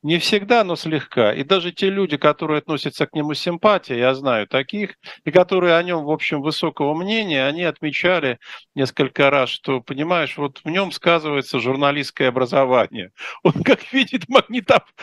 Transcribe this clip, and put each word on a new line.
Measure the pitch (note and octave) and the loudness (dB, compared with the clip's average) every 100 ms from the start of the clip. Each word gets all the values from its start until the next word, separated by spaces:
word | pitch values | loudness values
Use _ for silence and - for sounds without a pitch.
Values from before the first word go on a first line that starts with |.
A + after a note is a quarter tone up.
Не | D3+ E3+ | 0 0
всегда, | - G#3 G3+ A#3+ | 0 -2 2 2
но | F#3+ | 2
слегка. | D#3+ D#3+ D#3 - - G#2+ | -2 -2 -4 -2 2 2
И | A2+ | 2
даже | C#3 F#3+ F3 | 0 0 -2
те | - F#3+ | -2 -2
люди, | G3 F#3 D3 | 0 -2 2
которые | D3+ D3 D#3+ D3+ | 2 2 -2 -4
относятся | - D3+ C#3+ - D#3 | -2 -6 -6 -6 -4
к | |
нему | D#3 D3 | -4 -4
с | D3 | -4
симпатией, | F#3 E3+ G#3+ G3 - A#2+ | -4 0 2 2 -2 0
я | B2+ | 0
знаю | C3 C#3 A#2 G2+ | 2 0 -2 0
таких, | C3 C3 G#3 G3+ - - - | -4 -2 -6 -8 -10 -20 -10
и | - | 4
которые | F3+ F3+ F#3+ F3 E3 | 4 4 2 4 2
о | |
нем, | F3+ E3+ | 2 -4
в | D3 | -2
общем, | D#3 - D3+ | -4 -2 -4
высокого | C#3+ D3+ E3 - C#3+ | -4 -4 -6 -2 -4
мнения, | D#3 F#3+ A3 G#3 C#3 C3+ | -2 -2 -2 -2 -2 -2
они | D#3+ | -2
отмечали | F3 D3 D#3 C#3 F3 F3+ C#3 A#2+ - - _ | -4 -4 -6 -2 0 0 -2 -4 -12 -20 _
несколько | - C3 - C#3 - C#3+ | -4 -2 0 -2 2 4
раз, | C#3 B2+ | 4 0
что, | - - C3 | -4 -4 -4
понимаешь, | - C3+ D#3 F3 C#3+ - | -4 -8 -2 -2 -2 -4
вот | C#3+ - | -8 -6
в | D3+ | -4
нем | F3+ F#3+ | -2 -2
сказывается | - F3 E3+ D#3 C#3+ B2+ C3 | -2 2 2 0 -4 -2 -4
журналистское | A#2 C3+ C#3+ C#3+ C3+ - C3 | -2 0 0 0 -6 -2 0
образование. | B2 B2 C#3 C3+ B2+ G2 A2+ F#2 - - - | 0 0 2 4 2 2 -4 -14 -14 -16 -2
Он | F3+ | -2
как | - - A#3+ - | 0 2 2 2
видит | C4+ B3+ B3+ E3 | -2 -2 -4 2
магнитоф-, | B3 - A#3+ G3 A#3 _ - | 2 2 -6 2 2 _ -20